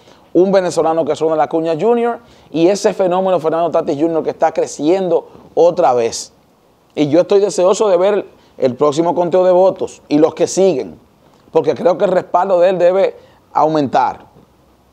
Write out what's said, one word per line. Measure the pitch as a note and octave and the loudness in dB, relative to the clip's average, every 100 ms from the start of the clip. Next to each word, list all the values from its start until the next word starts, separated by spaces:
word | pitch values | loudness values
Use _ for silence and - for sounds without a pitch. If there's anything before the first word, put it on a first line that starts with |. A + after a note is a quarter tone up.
| - - _ | -20 -20 _
un | E3 F#3+ | 0 2
venezolano | G3 F3+ E3 D#3 E3 | 2 0 -2 -2 0
que | D3 | -2
es | D3 | -2
Ronald | D#3 D#3 | -2 0
Acuña | C#3+ E3 E3 D#3+ | -2 -2 -2 -2
junior | G#3 A#3+ A#3 A#3 - - _ | 0 0 -2 -6 -14 -20 _
y | D#3 E3+ | 0 0
ese | G3+ G#3+ | 2 -2
fenómeno | F#3 F#3 F3+ F#3+ F3 | -2 -2 0 0 0
Fernando | D#3 D#3+ E3+ | -2 -2 -2
Tatis | E3 D#3 C#3+ | -2 -2 -2
junior | E3 D#3+ | -2 -2
que | C#3 | -4
está | - D#3+ | -2 -2
creciendo | F3 D3+ - D3 F#3+ F#3 E3 - - - | -2 -6 -2 0 0 0 -2 -4 -20 -6
otra | - E3+ F3 D#3 | 2 2 4 0
vez. | B2 A#2 - - _ _ _ _ _ _ | 2 -2 -6 -16 _ _ _ _ _ _
Y | - D3 | -4 0
yo | D#3+ | 2
estoy | F3 G3+ | 2 2
deseoso | G3 F3 F3+ G#3 G#3+ | 0 0 0 2 0
de | F3 | 2
ver | F#3+ G#3 - _ _ - | 2 0 -6 _ _ -4
el | C3 A#2+ | -4 0
próximo | D3 C#3+ E3+ | -2 0 -2
conteo | E3+ F3 F#3 | -2 0 2
de | F#3 | 2
votos | F3+ F#3+ - A#2 - - | 4 2 0 -10 -10 -2
y | D3 | 2
los | D#3+ | 2
que | - E3+ | 0 -2
siguen, | - F#3+ C3+ F#2 D2+ _ _ _ _ _ | 0 0 0 -6 -14 _ _ _ _ _
porque | D#3+ D3 | -2 0
creo | C#3 B3 F#3 | 0 0 0
que | |
el | F#3+ | 0
respaldo | F#3 - F3 G3 F3+ | 0 -2 -2 0 2
de | F3+ | 2
él | F#3 | 2
debe | F3 F#3+ F#3 - - _ _ | 2 2 -2 -4 -20 _ _
aumentar. | - D#3 D#3 C3+ C#3+ A#2 - - _ _ _ _ _ _ | -2 0 0 -2 -2 -2 -6 -20 _ _ _ _ _ _